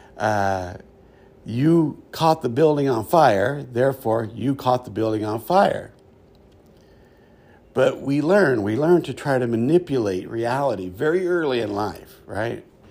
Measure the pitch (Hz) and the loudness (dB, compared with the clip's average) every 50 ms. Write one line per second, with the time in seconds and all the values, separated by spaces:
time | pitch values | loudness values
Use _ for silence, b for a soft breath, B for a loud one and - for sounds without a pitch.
0 | B B B B 107 110 107 101 98 98 95 92 90 87 87 - - - - - | B B B B -2 -2 0 0 0 0 -2 -2 -4 -8 -12 -14 -18 -20 -20 -20
1 | - b b b b b b b b - 113 120 143 160 170 170 160 143 - - | -20 b b b b b b b b -8 -4 0 2 4 4 4 2 0 -2 -8
2 | - - - - 160 160 160 160 - 127 113 139 160 151 151 143 139 139 123 110 | -14 -14 -6 0 2 2 2 2 0 -2 0 2 4 4 4 2 0 0 0 -2
3 | 110 - - 170 151 127 104 95 98 123 143 147 139 127 123 117 131 135 131 - | -2 2 4 6 6 6 6 4 2 0 -2 -4 -8 -6 -2 0 0 0 0 -2
4 | - 117 110 117 113 110 117 110 113 139 139 - - 127 127 123 - - 98 110 | -2 -2 -2 -2 -2 -6 -8 -6 -4 -4 -4 -2 0 0 0 0 -2 -4 -6 -4
5 | 113 110 107 104 107 107 107 117 120 - 175 196 202 - - - - - - - | -2 -2 -2 -2 -4 -4 -6 -6 -2 0 2 4 4 2 0 -4 -8 -12 -18 -20
6 | _ _ - _ _ _ _ _ _ _ _ - _ b b b b b b b | _ _ -20 _ _ _ _ _ _ _ _ -20 _ b b b b b b b
7 | b b b b b b b b b b b b b b - 123 131 135 135 - | b b b b b b b b b b b b b b -2 2 2 2 2 0
8 | - 135 139 147 147 165 196 208 185 143 127 110 98 104 110 123 151 165 180 175 | -2 -2 0 0 2 4 4 4 4 4 2 0 0 -2 -2 0 2 4 4 4
9 | - - 127 - - 147 135 127 127 117 113 113 117 135 160 175 175 - 139 127 | 2 0 -6 -6 -4 -2 0 0 0 0 0 0 2 2 2 2 2 0 -2 -2
10 | 107 101 95 92 - - 110 113 117 117 123 139 143 135 113 95 92 92 90 104 | 0 0 -2 -4 -6 -8 -6 -6 -4 -2 -2 -2 -2 -2 -2 -4 -6 -8 -8 -4
11 | 147 156 165 185 185 170 180 175 160 143 127 120 113 104 101 101 107 98 85 - | -2 0 0 0 0 0 -2 0 0 0 0 -2 -2 -2 -4 -4 -4 -4 -6 -10
12 | - - - - - - 98 98 110 120 113 - - _ _ _ - b | -14 -20 -20 -20 -18 -10 -6 -6 -4 -4 -6 -8 -12 _ _ _ -20 b